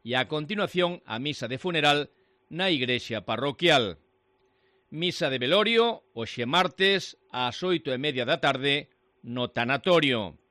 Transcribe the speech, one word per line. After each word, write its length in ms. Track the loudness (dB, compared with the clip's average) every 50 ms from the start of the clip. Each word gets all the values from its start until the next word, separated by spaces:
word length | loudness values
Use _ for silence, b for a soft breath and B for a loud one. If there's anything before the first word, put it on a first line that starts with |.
E 160 | _ -2 -2
a 160 | -2 0 0 -2
continuación, 720 | -6 -4 -4 -2 -2 -2 -2 0 0 0 0 0 -4 _
a 160 | -8 -6 -6
misa 240 | -4 -6 -6 -6 -6
de 160 | -6 -6 -6
funeral 480 | -6 -2 -2 2 4 4 4 2 0 -4 _ _ _ _ _ _ _ _
na 240 | -8 -4 0 0 0
igrexa 480 | 0 2 0 0 -2 -2 -4 -6 -6 -4 -4
parroquial. 720 | -4 -2 -2 -4 -4 2 4 4 6 6 4 2 -4 -8 _ _ _ _ _ _ _ _ _ _ _ _ _ _ _ _ _ _
Misa 400 | -8 -4 -4 -4 -2 -2 -2 -2
de 80 | 0
velorio, 720 | 0 0 2 2 2 4 4 4 4 2 2 0 -4 _ _ _
hoxe 320 | -10 -10 -8 -6 -6 -4 0
martes, 720 | 2 2 2 2 0 2 2 2 2 2 -2 -6 -16 _ _ _
ás 320 | -8 -4 -4 -4 -4 -4
oito 320 | -2 -2 -2 -2 -2 -4 -4
e 80 | -2
media 240 | -2 -2 -2 -2 0
da 160 | 0 -2 0
tarde, 480 | 2 0 0 2 0 0 0 0 -2 _ _ _ _ _ _ _
no 320 | _ -10 -4 -4 -4 -4 _
tanatorio. 880 | -4 -2 0 -2 -2 2 4 4 4 4 4 2 0 -2 -4 -8 -14 _ _